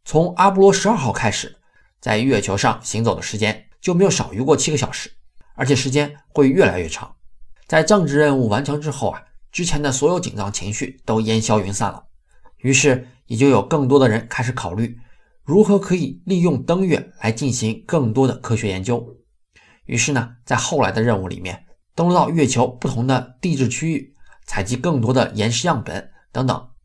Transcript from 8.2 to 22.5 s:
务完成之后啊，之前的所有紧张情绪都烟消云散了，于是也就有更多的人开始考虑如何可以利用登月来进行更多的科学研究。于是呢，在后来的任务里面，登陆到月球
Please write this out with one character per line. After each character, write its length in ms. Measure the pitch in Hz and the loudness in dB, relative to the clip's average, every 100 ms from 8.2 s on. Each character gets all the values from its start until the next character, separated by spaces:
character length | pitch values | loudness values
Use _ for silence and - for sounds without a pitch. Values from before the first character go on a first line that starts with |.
| 151 135 | 4 4
务 120 | 113 | 2
完 160 | 104 143 | 0 -2
成 160 | 147 | -4
之 100 | 151 | -6
后 180 | - 104 | -4 -4
啊， 100 | 76 - - - | -6 -14 -20 -12
之 120 | - | -6
前 180 | 170 147 | -2 0
的 100 | 147 | 0
所 180 | 127 151 | 2 2
有 100 | 180 | 0
紧 160 | 175 101 | -4 -6
张 160 | 101 | -6
情 220 | - 104 | -6 -6
绪 260 | 104 - - - | -6 -8 -8 -2
都 160 | 110 | 0
烟 180 | 110 113 | 2 0
消 200 | 110 107 | 2 0
云 120 | 95 | 0
散 200 | 98 101 | -4 -4
了， 120 | 80 - - _ _ - _ | -6 -18 -20 _ _ -20 _
于 160 | 127 | 0
是 340 | 135 147 127 - _ - | 2 4 2 -2 _ -6
也 100 | 113 | 2
就 100 | 139 | 4
有 140 | 127 | 4
更 260 | 202 160 131 | 2 0 4
多 120 | 139 | 4
的 100 | 127 | 4
人 180 | 113 117 | 2 -4
开 160 | - | -6
始 80 | 123 | -4
考 220 | 117 90 | -4 -6
虑 260 | 95 120 117 - - _ _ | -4 -6 -8 -18 -20 _ _
如 200 | - 175 | 0 4
何 140 | 208 202 | 6 4
可 160 | - 180 | 2 -2
以 260 | 165 - - | -2 -6 -2
利 160 | 185 | 2
用 200 | 175 131 | 2 0
登 220 | - 180 190 | 0 0 2
月 280 | 151 - - | 0 -4 -6
来 100 | 107 | -4
进 220 | 110 143 | -2 -2
行 300 | - 110 110 - | -2 -2 -4 -2
更 260 | 165 117 | 0 0
多 160 | 110 131 | 2 2
的 80 | - | 0
科 180 | - 110 | -4 -2
学 120 | 104 | -2
研 160 | 92 | -4
究。 340 | 95 120 117 - _ _ _ _ _ _ - | -4 -4 -6 -18 _ _ _ _ _ _ -6
于 120 | 120 | -2
是 160 | 151 | 0
呢， 220 | 135 117 - - | 0 -2 -8 -4
在 100 | 131 | -4
后 260 | - 147 | -2 0
来 120 | 98 | 0
的 80 | 107 | 0
任 200 | 117 101 | 0 0
务 60 | 92 | -2
里 140 | 92 | -8
面， 240 | 90 - - - _ | -10 -12 -16 -20 _
登 140 | - 170 | -2 2
陆 60 | |
到 160 | 180 131 | 2 2
月 180 | 165 | 2
球 180 | 135 | 2